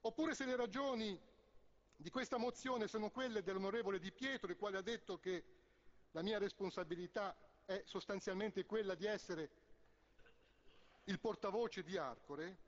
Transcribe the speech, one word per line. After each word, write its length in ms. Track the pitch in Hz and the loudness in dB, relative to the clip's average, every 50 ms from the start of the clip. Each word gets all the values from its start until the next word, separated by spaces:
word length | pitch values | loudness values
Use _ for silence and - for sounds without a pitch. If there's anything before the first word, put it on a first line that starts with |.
Oppure 340 | - 226 220 - 311 320 277 | 0 -2 2 2 2 2 2
se 120 | - 269 | 0 2
le 100 | 254 254 | 2 4
ragioni 640 | 247 240 220 185 262 277 277 262 226 220 214 190 156 - - - - - - _ - - - - - _ - - | 2 2 2 2 2 2 2 2 2 2 0 -2 -4 -8 -16 -20 -20 -20 -20 _ -20 -20 -20 -20 -20 _ -20 -18
di 120 | - 147 170 | -10 -10 -4
questa 300 | - 254 240 - 269 240 | -2 -2 0 2 2 2
mozione 500 | 226 247 233 - - 262 269 240 214 202 | 2 2 0 -2 0 0 2 2 2 2
sono 220 | - 220 214 208 | 2 0 0 0
quelle 320 | - 254 262 254 226 214 | 0 0 0 2 2 2
dell'onorevole 560 | 185 180 190 190 190 196 196 233 226 196 196 185 | 2 2 0 2 2 2 2 2 2 2 0 0
Di 120 | 165 190 | -2 -4
Pietro, 400 | - - 254 269 269 233 - 185 | -6 -2 -2 -2 0 0 -2 -4
il 60 | 175 | -2
quale 220 | - 202 208 196 190 | 0 0 0 0 0
ha 20 | |
detto 380 | 196 214 233 220 - - 190 170 | 0 0 -2 -2 -2 -4 -6 -2
che 260 | - 185 185 170 - - - - - - - - - - - - - - | 0 0 0 0 -2 -8 -18 -20 -20 -20 -20 -20 -20 -20 -20 -20 -20 -6
la 100 | - 160 | -4 0
mia 160 | 170 202 220 208 | 0 2 2 2
responsabilità 1000 | 196 196 - - 196 185 - - 180 156 170 170 180 175 - 220 202 190 - - - - - - - | 2 0 0 0 -2 -2 0 -2 -2 -2 -2 -4 -4 -2 -2 -2 -2 -2 -4 -8 -16 -20 -20 -20 -4
è 160 | - 190 196 - | -4 -4 -4 -4
sostanzialmente 800 | - - 190 - - 202 196 - - 190 185 208 220 196 196 175 | -4 -6 -6 -2 -2 -2 -2 0 0 0 2 0 0 0 0 -2
quella 300 | - 208 220 214 190 185 | 0 0 0 2 0 0
di 100 | 156 180 | 0 0
essere 460 | 208 214 190 - - 180 160 - 143 - - - - - - - - - _ - - - - - - - - - - - - - - - - - - - - - | 0 0 0 -2 -4 -4 -4 -4 -6 -8 -18 -20 -20 -20 -20 -20 -20 -20 _ -20 -20 -20 -20 -20 -20 -20 -20 -20 -20 -20 -20 -20 -20 -20 -20 -20 -20 -20 -16 -2
il 160 | - 196 185 | -2 -2 0
portavoce 600 | - 226 208 - - 202 190 226 240 220 - 196 | 2 -2 -2 2 0 2 2 4 2 2 0 -4
di 160 | 175 156 190 180 | -6 -2 -2 0
Arcore 580 | 151 131 117 - - - 143 147 160 180 190 - - | 0 -2 -4 -8 -8 -8 -6 -4 -4 -6 -8 -12 -18